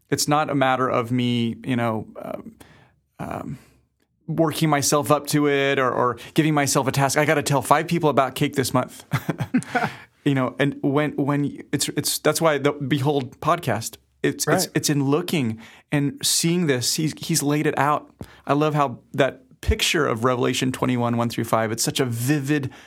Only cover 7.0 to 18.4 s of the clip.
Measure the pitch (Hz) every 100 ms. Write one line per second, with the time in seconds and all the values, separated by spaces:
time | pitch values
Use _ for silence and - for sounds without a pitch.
7 | 139 151 151 151 143 139 - 147 165 170
8 | 156 135 131 127 147 143 123 127 117 -
9 | - 135 - - - 254 - 240 226 -
10 | - _ 147 135 123 - 143 139 143 139
11 | 151 - 139 143 143 - - - - -
12 | 104 - 147 151 165 143 135 - 131 143
13 | 131 143 120 - 151 165 135 107 - -
14 | _ _ - - - 175 170 156 147 143
15 | 135 147 175 170 120 110 - - - 147
16 | 143 139 - - 165 175 165 127 120 -
17 | 156 - - 151 143 147 156 - 139 147
18 | - - - -